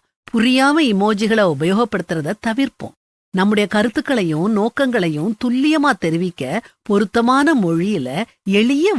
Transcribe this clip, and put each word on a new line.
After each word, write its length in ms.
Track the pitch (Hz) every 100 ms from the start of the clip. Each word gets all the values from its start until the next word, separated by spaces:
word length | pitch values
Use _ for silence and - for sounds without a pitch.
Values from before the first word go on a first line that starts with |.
| _ _ -
புரியாம 440 | 233 233 254 269 294
இமோஜிகளை 640 | 294 196 208 214 214 220
உபயோகப்படுத்துறத 880 | 196 143 160 196 240 196 180 165 151 196 233
தவிர்ப்போம். 480 | 220 269 - - - _ _ _
நம்முடைய 380 | 180 196 208 208
கருத்துக்களையும் 880 | 214 226 311 - 254 180 151 185 220
நோக்கங்களையும் 800 | 208 - 277 233 175 147 175 220
துல்லியமா 460 | 247 247 294 311 285 226
தெரிவிக்க 640 | 170 165 185 - 127 180 - _
பொருத்தமான 720 | - 202 214 233 233 262 285
மொழியில 680 | 302 180 165 185 202 123 143 226 _
எளிய 500 | - 196 233 277 349